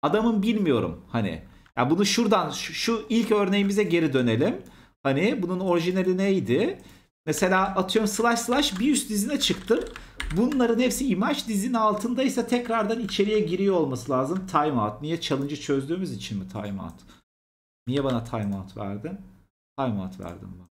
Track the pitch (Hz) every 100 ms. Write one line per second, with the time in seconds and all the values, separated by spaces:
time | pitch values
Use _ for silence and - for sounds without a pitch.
0 | 147 202 233 220 208 214 180 120 90 82
1 | - 117 98 80 - - - - 127 165
2 | 202 - 233 202 160 - - 160 - 226
3 | - 226 226 214 196 202 196 202 196 170
4 | 160 131 123 113 170 359 - - - _
5 | 139 135 196 277 175 180 190 175 170 185
6 | 185 185 196 190 117 127 262 403 - -
7 | _ _ - 156 185 190 196 190 190 220
8 | 214 202 233 233 - 254 - 185 262 269
9 | - 208 220 285 277 - - 220 - -
10 | - - - 160 247 277 240 233 247 -
11 | 180 185 254 285 - 202 226 240 214 208
12 | 233 247 269 269 233 247 240 226 202 226
13 | 202 - 202 214 165 185 196 180 143 123
14 | - 131 135 190 190 156 151 131 107 107
15 | 151 165 - 139 143 147 - 139 135 175
16 | 180 113 - 101 92 110 104 98 87 -
17 | - - _ _ _ _ _ _ - 139
18 | 135 120 113 110 101 98 92 - 101 101
19 | 160 190 - - _ _ _ - 131 104
20 | 95 - 92 87 98 90 -